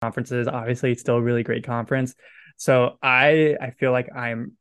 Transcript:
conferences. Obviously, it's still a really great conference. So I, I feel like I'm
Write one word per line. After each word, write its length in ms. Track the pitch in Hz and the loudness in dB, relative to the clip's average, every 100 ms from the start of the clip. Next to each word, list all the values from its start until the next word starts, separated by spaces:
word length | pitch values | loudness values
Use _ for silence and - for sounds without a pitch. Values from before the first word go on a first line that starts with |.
conferences. 460 | 117 127 123 123 120 | -6 -6 -6 -4 -4
Obviously, 460 | 127 113 123 131 | -4 -4 -2 -2
it's 80 | 120 | -2
still 160 | - 120 | 0 0
a 60 | |
really 200 | 117 120 | 2 -2
great 240 | 113 117 120 | -2 -4 -4
conference. 480 | 117 113 135 127 - - - - _ | -6 -2 -2 -2 -8 -20 -20 -20 _
So 400 | - 127 123 - | 2 4 4 0
I, 540 | 135 127 143 160 151 147 | 2 4 4 6 4 0
I 100 | 127 | -6
feel 200 | - 131 | -4 0
like 240 | 127 123 | 0 -2
I'm 380 | 127 120 113 123 - | -8 -8 -6 -10 -14